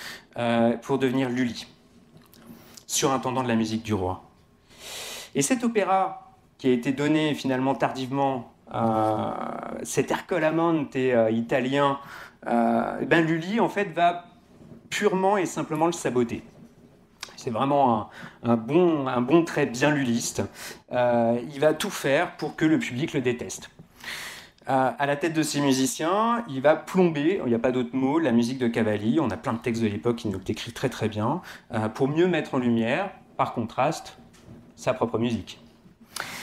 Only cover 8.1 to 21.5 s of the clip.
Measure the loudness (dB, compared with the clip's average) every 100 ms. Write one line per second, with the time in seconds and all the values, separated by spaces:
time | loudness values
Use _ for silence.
8.1 | 0 0 -2 -8 _ -10 -2 0 2 2
9.1 | 0 -2 -6 -8 -8 -10 -10 -6 -2 -2
10.1 | -2 -2 0 2 2 2 2 0 0 2
11.1 | 4 4 2 0 0 2 2 2 0 -8
12.1 | -18 -18 -10 -2 2 2 2 0 -2 2
13.1 | 4 4 0 0 0 0 0 -2 2 2
14.1 | 0 -8 -20 _ -20 -20 -20 -10 0 0
15.1 | 2 2 2 0 -4 -4 0 0 0 0
16.1 | 0 0 -2 -12 -20 -20 _ -20 -20 _
17.1 | -18 -18 -10 -6 -2 2 4 4 4 -2
18.1 | -12 -18 -6 0 0 2 4 4 2 0
19.1 | 0 4 4 4 0 -2 0 2 2 0
20.1 | -2 -2 -6 -6 -8 -16 -16 -6 0 2
21.1 | 4 2 0 -2